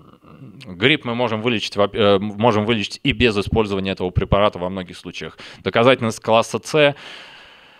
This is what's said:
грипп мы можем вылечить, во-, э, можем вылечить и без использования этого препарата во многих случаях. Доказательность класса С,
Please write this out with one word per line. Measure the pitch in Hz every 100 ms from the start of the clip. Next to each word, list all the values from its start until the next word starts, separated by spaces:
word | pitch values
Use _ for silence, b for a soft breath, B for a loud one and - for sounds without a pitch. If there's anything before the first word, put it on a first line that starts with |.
| - - - - 127 92 98
грипп | 87 131 151 123
мы | 117
можем | 120 110
вылечить, | 120 110 - 101
во-, | 101
э, | 107 101 98
можем | 104 104 120 104 104
вылечить | 113 98 -
и | 139
без | 110 120 101
использования | - 113 104 95 95
этого | 92 90
препарата | - 95 101 104 90
во | 90
многих | 95 85 82
случаях. | 90 - 80 - B B
Доказательность | 98 117 123 127 113 -
класса | 120 113 - 110
С, | - 156 143 - B B B B B B B